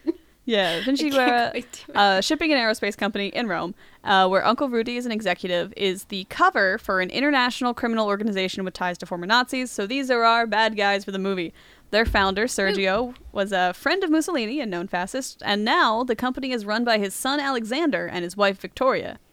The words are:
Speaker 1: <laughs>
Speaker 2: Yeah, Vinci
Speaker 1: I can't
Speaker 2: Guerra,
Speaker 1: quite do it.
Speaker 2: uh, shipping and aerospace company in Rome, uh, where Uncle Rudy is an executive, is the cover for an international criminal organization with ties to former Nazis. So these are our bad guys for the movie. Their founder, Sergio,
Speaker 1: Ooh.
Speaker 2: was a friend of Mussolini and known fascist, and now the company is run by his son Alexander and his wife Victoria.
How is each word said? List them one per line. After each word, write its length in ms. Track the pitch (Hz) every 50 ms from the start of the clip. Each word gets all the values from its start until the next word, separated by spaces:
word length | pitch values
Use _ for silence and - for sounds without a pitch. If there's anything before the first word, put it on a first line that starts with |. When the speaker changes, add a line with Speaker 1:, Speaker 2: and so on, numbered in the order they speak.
| -
Speaker 1:
<laughs> 400 | 320 - - _ _ _ _ -
Speaker 2:
Yeah, 360 | 247 220 202 185 165 170 165 208
Vinci 240 | 262 277 269 311
Speaker 1:
I 20 | 285
can't 40 | 277 262 254
Speaker 2:
Guerra, 240 | 247 240 240 233 -
Speaker 1:
quite 320 | - 247 - - - - -
do 60 | -
it. 40 | -
Speaker 2:
uh, 240 | 202 202 196 190 190
shipping 300 | 202 - 311 294 339 311
and 80 | 294 254
aerospace 380 | 226 214 220 - 214 202 -
company 300 | - 208 196 - 202 202
in 200 | 196 - 240 240
Rome, 280 | 202 170 156 165 170 - - - - - _ -
uh, 240 | - 196 190 185
where 160 | 185 190 185 -
Uncle 220 | - 240 - 294
Rudy 300 | 254 240 226 226 240 240
is 80 | 247 247
an 60 | 240
executive, 640 | 214 214 214 180 175 - 196 180 175 170 170 202 -
is 280 | - 196 190 185 190 -
the 200 | - 208 190 190
cover 520 | - - - 349 381 - 240 196 185 196 220
for 220 | - - 190 185
an 80 | 185 -
international 640 | - 233 277 294 285 262 247 247 - - 254 247 240
criminal 340 | - 247 226 226 226 214
organization 560 | 202 202 202 214 226 196 190 185 180 - 196 190
with 80 | 185 -
ties 240 | - 185 180 175 -
to 60 | 180
former 200 | - 180 175 175
Nazis. 440 | 196 226 247 247 - 269 254 254 240
So 140 | - 214 202
these 240 | 202 262 277 269 254
are 140 | 247 233 226
our 240 | 226 233 233 233
bad 280 | 220 208 214 220 220 220
guys 300 | 208 202 202 202 196 196
for 60 | 196
the 80 | 196 190
movie. 340 | 190 196 196 185 165 - - - - - - _ _ -
Their 140 | 202 220 233
founder, 400 | - - 208 190 190 190 202 226
Sergio, 600 | 254 - 208 196 196 202 196 196 185 190 226 254 247
Speaker 1:
Ooh. 40 | 254 - - -
Speaker 2:
was 220 | - 208 190 208 196
a 200 | 180 180 180 180
friend 300 | - - 277 359 392 381
of 60 | 320
Mussolini 500 | 302 320 302 370 339 254 220 208 277 302
and 100 | 247 208
known 180 | 175 170 180 -
fascist, 520 | - 175 185 - - 269 262 - - - -
and 180 | - 202 202 214
now 400 | 233 311 349 302 233 220 233 262
the 120 | 247 226
company 340 | - 247 254 254 269 269 254
is 140 | 254 226 202
run 180 | 208 214 233 240
by 140 | 240 220
his 160 | 214 202 190 -
son 260 | - - 269 285 294
Alexander 680 | 277 277 262 240 220 202 262 311 349 285 196 170 175
and 160 | - - 180 175
his 100 | 175 -
wife 240 | 208 202 196 196 -
Victoria. 600 | - 175 - - 262 269 214 160 - - - - _ _